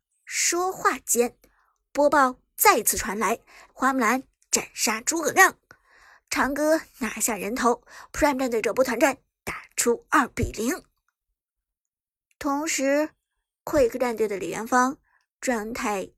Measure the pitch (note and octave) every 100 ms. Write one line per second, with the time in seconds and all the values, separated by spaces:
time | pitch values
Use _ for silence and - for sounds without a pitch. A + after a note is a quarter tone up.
0 | _ _ - - - F4 F#4 F#4 G4+ C4
1 | - A#3 A#3+ - _ _ _ _ _ -
2 | D4 D4+ C4 B3+ _ - G#4 D4 G3+ -
3 | A3+ G3+ G3+ A3+ _ - - - C4 C4
4 | A3 C4 - _ _ - - - A#3+ A3
5 | - E4 D4+ - F4+ - _ - _ _
6 | - - _ C#4+ B3+ C#4+ D4+ D#4 - -
7 | A3 A3+ A3+ G3+ G3 B3 A#3+ A#3+ - -
8 | - - D4 C4 C4 A#3 G#3+ A3 B3+ A3+
9 | C#4+ C4+ _ _ - - - - A#3+ A#3
10 | - - B3 - D#3+ F3+ A3+ F4 - _
11 | _ _ _ _ _ _ _ _ _ _
12 | _ _ _ - C#4+ C#4 D#4+ - C4+ C#4+
13 | D4+ _ _ _ _ _ - D4+ A3+ B3
14 | B3 A3 G#3+ G3 E3+ - A3 B3+ B3+ C#4+
15 | _ _ _ _ - A#3 G#3+ B3 B3 G3+
16 | -